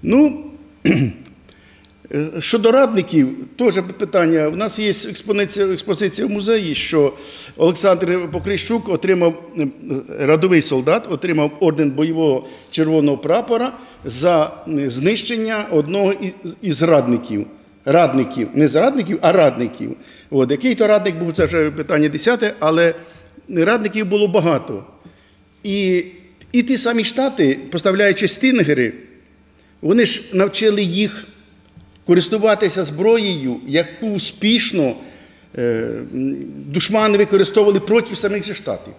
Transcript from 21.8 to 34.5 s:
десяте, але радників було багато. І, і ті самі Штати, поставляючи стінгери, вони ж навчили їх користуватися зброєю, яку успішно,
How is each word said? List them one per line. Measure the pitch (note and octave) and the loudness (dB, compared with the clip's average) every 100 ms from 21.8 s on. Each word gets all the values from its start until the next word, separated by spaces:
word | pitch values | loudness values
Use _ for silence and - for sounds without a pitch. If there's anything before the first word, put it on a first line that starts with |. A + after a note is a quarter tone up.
| D3 D3+ D3+ | -2 0 2
десяте, | C#3+ - B3 G#3+ G#3 | 0 0 2 0 0
але | D3+ D#3+ E3+ E3 - - - - - | 0 4 2 2 -12 -20 -20 -20 -6
радників | F3 E3+ A#3 G#3 G#3+ G3+ | 0 2 2 -2 -4 -2
було | G#3 G#3 | 2 2
багато. | G3 E3 C#3 - G2+ - _ - _ _ _ _ _ | 2 2 0 -2 -12 -12 _ -20 _ _ _ _ _
І, | G#3 G3 F#3+ F3+ E3+ - - _ - | -6 -2 0 0 -4 -14 -20 _ -2
і | A#3+ | -2
ті | A#3+ B3+ | 0 0
самі | A#3 A#3 | 0 0
Штати, | G#3+ - C4+ C4 D3 C3 C3+ | -2 -2 -2 2 2 2 -4
поставляючи | E3 G3 F#3+ G3+ F#3 G3 | -2 0 2 2 2 -2
стінгери, | - C4 B3+ D3 C#3+ A#2+ - - - _ _ _ _ _ _ | 0 2 2 2 2 0 -4 -20 -20 _ _ _ _ _ _
вони | D3+ A3 A3 | 0 4 2
ж | - - | 0 -4
навчили | F#3+ G3 - A3 G#3 | -2 0 2 0 2
їх | F#3+ F3 G#3 - - _ _ _ _ - _ _ - | -2 0 -2 -4 -18 _ _ _ _ -20 _ _ 2
користуватися | F3 F3 G#3+ G#3+ G#3 G#3 F#3 | 4 4 0 2 2 0 -2
зброєю, | D#3 D3 G3+ A3+ G3+ E3+ C3 A#2 B2+ | -6 0 2 2 2 -2 -4 -6 -2
яку | D3 E3 - A3+ | -2 -2 -6 -6
успішно, | G3+ - - G#3 | -4 -6 -4 0